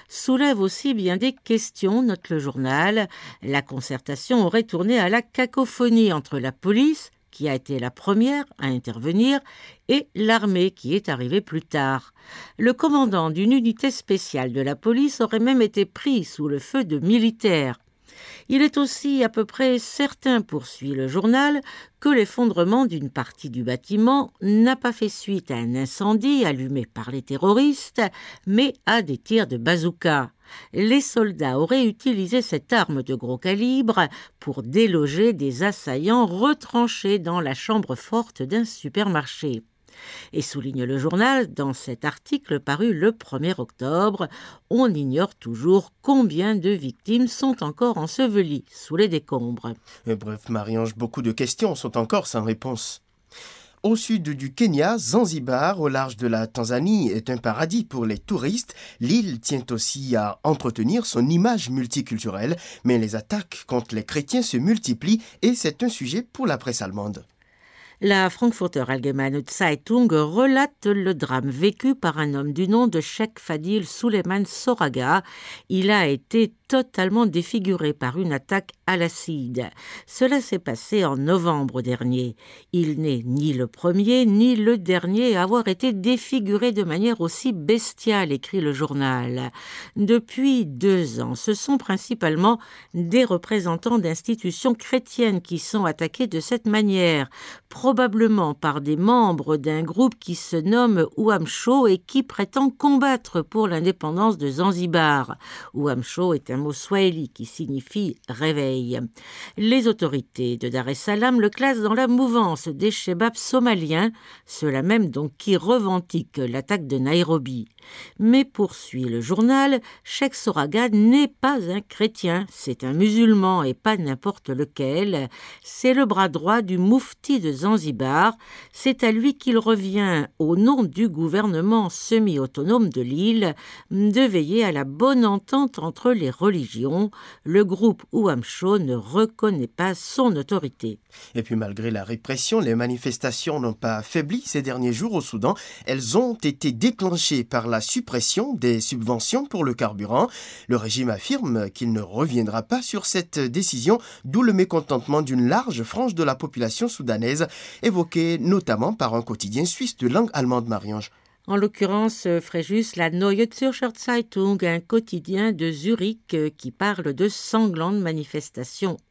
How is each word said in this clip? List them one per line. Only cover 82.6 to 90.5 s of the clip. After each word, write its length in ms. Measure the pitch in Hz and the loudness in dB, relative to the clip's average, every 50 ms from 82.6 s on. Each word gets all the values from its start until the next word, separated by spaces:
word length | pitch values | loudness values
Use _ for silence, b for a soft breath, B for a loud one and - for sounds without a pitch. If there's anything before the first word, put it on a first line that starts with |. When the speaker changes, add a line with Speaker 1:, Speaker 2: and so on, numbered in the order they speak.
| B B - | B B -2
Speaker 1:
Il 280 | 175 170 156 151 143 | -2 0 0 -2 -2
n'est 220 | 156 151 135 120 117 | -2 -2 -2 -2 -2
ni 280 | 123 123 143 147 156 135 | -2 -2 0 0 0 0
le 140 | 127 127 117 | -2 -2 -4
premier 580 | - - - 175 175 196 202 220 247 254 254 | -6 -4 -2 0 2 2 4 4 4 4 4
ni 300 | 214 196 208 233 254 247 | 4 6 6 6 4 4
le 200 | 214 208 220 240 | 4 4 2 2
dernier 600 | 214 175 170 185 175 170 175 196 220 247 247 214 | 2 2 0 0 0 0 0 0 2 2 2 2
à 60 | 180 180 | 2 2
avoir 240 | 185 226 247 226 196 | 2 2 2 2 0
été 240 | 185 180 - 254 220 | -2 0 0 -2 -2
défiguré 800 | 190 185 233 254 233 - - 262 254 202 196 202 202 240 247 214 | 0 0 0 0 0 0 -2 -2 -2 0 0 0 2 2 0 0
de 100 | 208 196 | 0 -2
manière 380 | 165 151 175 208 240 233 - | -2 0 0 0 0 0 0
aussi 320 | 170 165 - - - 262 214 | -2 -4 -4 -4 -4 -4 -4
bestiale, 800 | 170 147 151 220 233 - - - - - 220 214 202 185 151 143 | -2 0 2 2 2 0 -4 -10 -6 -2 0 0 0 0 0 -2
écrit 280 | 135 - - - 190 | -4 -4 -4 -4 -2
le 120 | 160 147 139 | -2 -2 -2
journal. 800 | 131 156 143 143 139 139 131 127 123 120 123 123 127 127 123 B B B B B B B B B | -2 -4 -4 -2 -2 0 0 0 -2 -2 -4 -6 -6 -8 -8 B B B B B B B B B
Depuis 720 | 214 208 190 233 233 226 - - 254 262 277 | -2 2 4 4 2 2 -2 -4 0 2 2